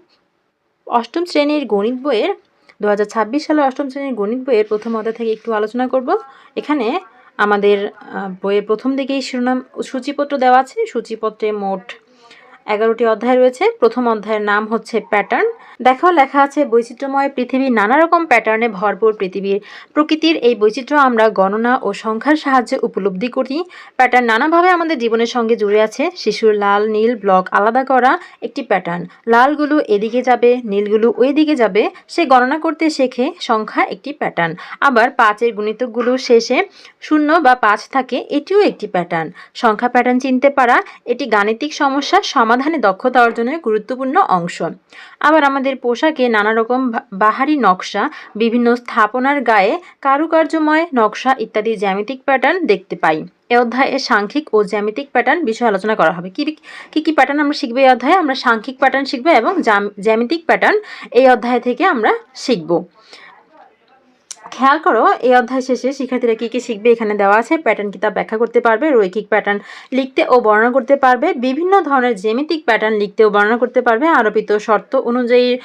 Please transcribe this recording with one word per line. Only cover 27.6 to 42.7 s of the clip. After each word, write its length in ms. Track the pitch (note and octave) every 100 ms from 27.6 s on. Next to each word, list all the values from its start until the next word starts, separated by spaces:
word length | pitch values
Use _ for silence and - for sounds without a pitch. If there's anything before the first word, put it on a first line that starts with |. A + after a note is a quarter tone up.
| G#3+ B3
করা 340 | C4 C4 B3+ F4 - -
একটি 200 | A#3+ -
প্যাটার্ন। 440 | A#3+ F#3+ F3+ F3 F3 _ A#3
লালগুলো 540 | A3+ C4+ D4 D4 D4+
এদিকে 420 | - G3+ A3 B3
যাবে, 380 | B3 A#3+ A#3+ B3
নীলগুলো 500 | A#3 G3+ G#3 G#3+ A#3 -
ওই 160 | C4
দিকে 240 | D4 D4+ C#4
যাবে, 340 | G#3+ G3+ E4 - -
সে 180 | - C#4+
গণনা 320 | B3+ B3+ D#4
করতে 320 | D#4+ D#4 D#4+
শেখে, 420 | D4+ B3+ B3 C#4 -
সংখ্যা 440 | - A3 G#3+ D4
একটি 280 | F#4+ G3 C4+
প্যাটার্ন। 420 | D4 F3+ - E3 E3+ - -
আবার 300 | C#4 A#3 B3+
পাঁচের 420 | C4 A3 - A#3+
গুণিতকগুলো 640 | G#3 G#3 G#3+ B3 A3+ A#3+ B3+
শেষে 480 | - A#3 A3+ C4+ G4 - - _
শূন্য 320 | - D4+ D4
বা 220 | E4+ B3+
পাঁচ 340 | B3+ G#3+ G#3+ -
থাকে, 380 | C4+ B3+ B3+ -
এটিও 300 | D4 D4 G4+
একটি 260 | F4 C#4 G3+
প্যাটার্ন। 440 | F#3 F3 E3 D#3 - -
সংখ্যা 340 | - A#3 G#3+ B3
প্যাটার্ন 300 | B3 B3 B3+
চিনতে 320 | C4+ B3+ C#4
পারা, 320 | C4+ A#3+ D4 - -
এটি 220 | - A#3 C4
গাণিতিক 480 | G#3 G3+ A3+ D4
সমস্যার 480 | - C#4+ C#4 C#4 F4+
সমাধানে 560 | - C4 A3 B3+ C#4+